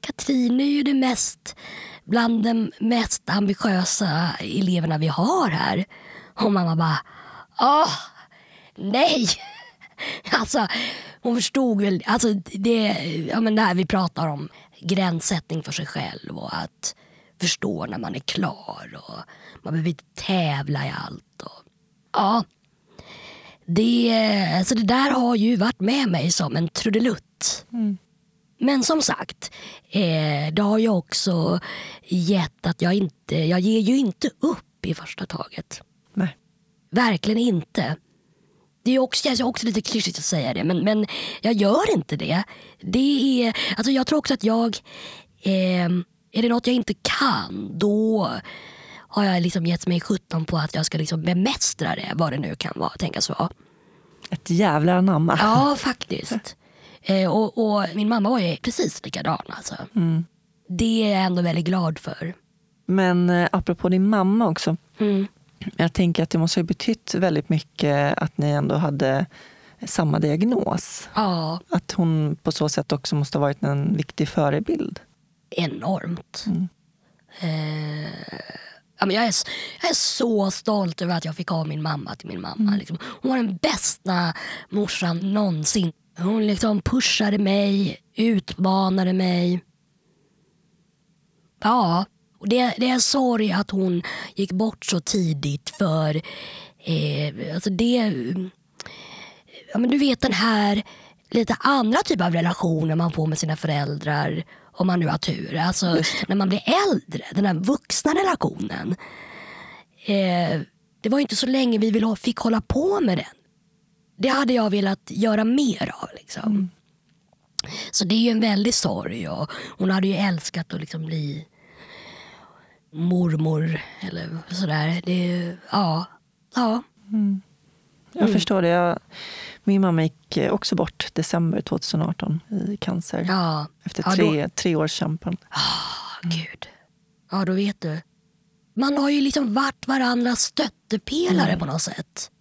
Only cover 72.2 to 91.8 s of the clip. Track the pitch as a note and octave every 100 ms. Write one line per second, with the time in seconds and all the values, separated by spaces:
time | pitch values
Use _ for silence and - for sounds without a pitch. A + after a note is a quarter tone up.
72.2 | D3+ D#3+ - - D3+ - C#3 D3 - D3+
73.2 | C#3+ D3+ C#3+ C#3+ C#3+ C#3+ C#3+ D#3 D3+ -
74.2 | D3 - C#3+ D3 A3 E4+ - - - _
75.2 | _ _ _ - E3 - D#3 F#3+ - F3
76.2 | - - G#3+ - F3+ _ _ _ _ _
77.2 | _ - E3+ D#3+ D#3 D3+ D3+ D3+ D#3 D#3+
78.2 | - - - - - - _ - G3+ G3+
79.2 | A#3 - - - - - E4+ - - -
80.2 | A#3+ G#3+ G3 - - G#3 F3+ D#3 F3 F3
81.2 | D#3+ D#3 F3 E3 D3+ D3+ D#3 D3 - -
82.2 | - F2 - G#3+ G#3 G#3 F#3+ E3 - -
83.2 | C4 C4 A3+ F3+ D#4+ A#3 - - F#3+ F3+
84.2 | E3+ - - - - G3+ G#3 - F3 E3+
85.2 | G3 G#3 G3+ D#3+ D3+ G#3+ F3 - _ -
86.2 | F3+ A3 G#3 G3 A3+ G#3 - B3+ - -
87.2 | G#3 G3+ G3 G3+ G3+ G3 F#3 - _ -
88.2 | A3+ G#3 - - F#3+ F#3+ F#3+ F#3+ F#3 F#3
89.2 | F#3 F3 F3 F3+ - _ _ _ _ _
90.2 | _ _ _ _ _ _ _ _ _ _
91.2 | _ _ _ _ G#3 B3